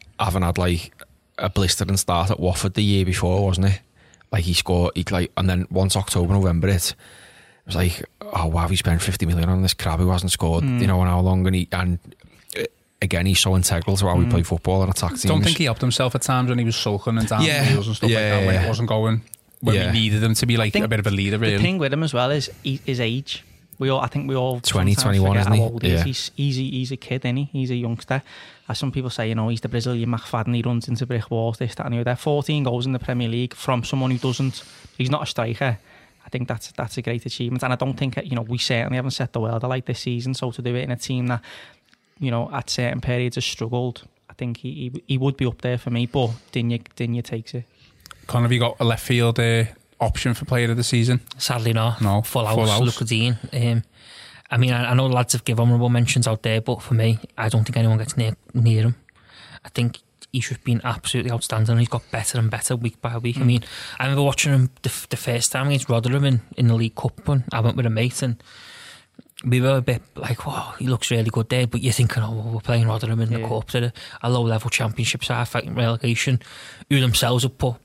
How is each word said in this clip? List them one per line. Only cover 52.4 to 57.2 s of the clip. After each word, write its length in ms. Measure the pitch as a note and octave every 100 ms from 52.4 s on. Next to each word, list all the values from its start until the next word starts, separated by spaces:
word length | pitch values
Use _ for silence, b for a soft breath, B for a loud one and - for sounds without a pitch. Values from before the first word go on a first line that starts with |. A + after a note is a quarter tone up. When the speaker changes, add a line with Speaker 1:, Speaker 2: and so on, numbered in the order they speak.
| A2
Speaker 3:
Full 200 | A2 A2
Speaker 4:
house, 40 |
Speaker 3:
house. 100 | G#2
Speaker 4:
Lucas 260 | A#2+ - A2+
Digne. 300 | A2+ A#2+ A2+ -
Um, 300 | C3 A#2+ A2+ - B B B B B B
I 60 | A#2+
mean, 160 | B2+
I, 180 | A#2+ B2
I 20 | B2
know 120 | C3
lads 240 | B2 A#2+
have 140 | B2 -
given 180 | A2+
honourable 240 | A#2+ A#2+ A#2+
mentions 380 | A#2+ A#2 B2 A2+
out 160 | A2
there, 160 | A2+ A2
but 220 | A2+ A#2
for 120 | -
me, 260 | A#2 A2+ A2+